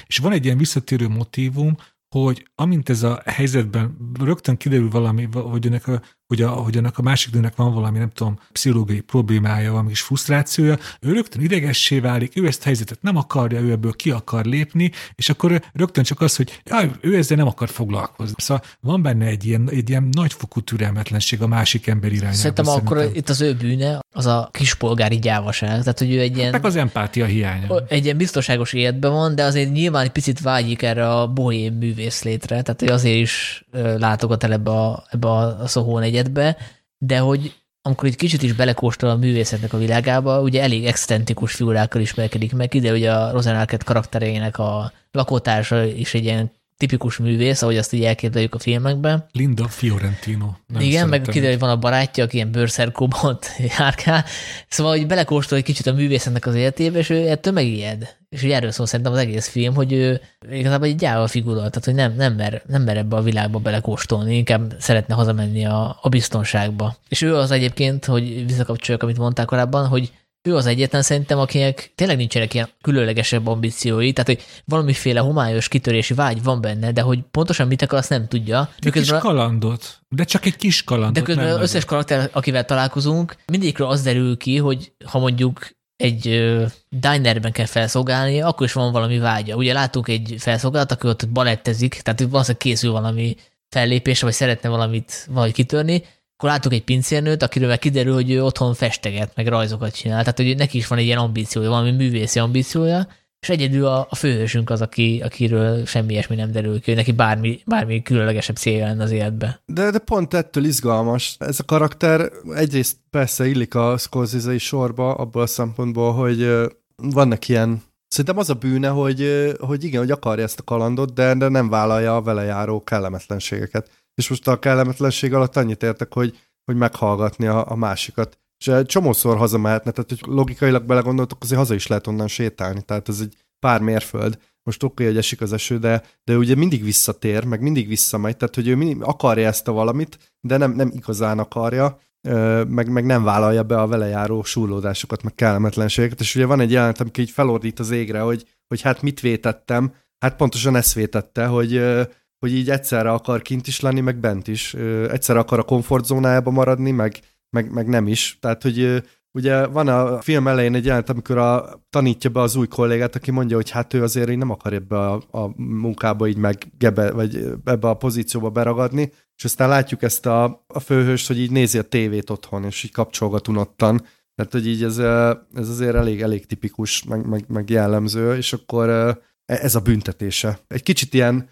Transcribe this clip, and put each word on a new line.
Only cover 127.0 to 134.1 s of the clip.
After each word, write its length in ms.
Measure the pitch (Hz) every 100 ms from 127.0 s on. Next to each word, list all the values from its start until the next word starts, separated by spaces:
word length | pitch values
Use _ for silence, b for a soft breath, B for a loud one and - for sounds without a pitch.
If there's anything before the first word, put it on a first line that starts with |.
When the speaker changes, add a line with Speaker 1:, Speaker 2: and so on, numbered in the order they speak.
| 107 101 107 - 110
Speaker 3:
a, 240 | 110 -
a 40 | 113
másikat. 640 | 107 95 - - 110 _ _ _
És, 80 | 131
ö, 160 | 131 135
csomószor 520 | 196 156 110 120 110
hazamehetne, 540 | 113 110 107 110 120
tehát, 180 | 120 120
hogy 120 | 123 -
logikailag 500 | 135 131 120 139 127
belegondoltok, 540 | 117 123 120 131 127 -
azért 180 | 117 131
haza 140 | 127
is 140 | 101 -
lehet 200 | 104 -
onnan 200 | 107 104
sétálni, 540 | - 113 - 95 98
tehát 280 | - 104 104
ez 100 | 104
egy 160 | 107 _ _ _
pár 220 | 127 113
mérföld. 560 | 110 110 -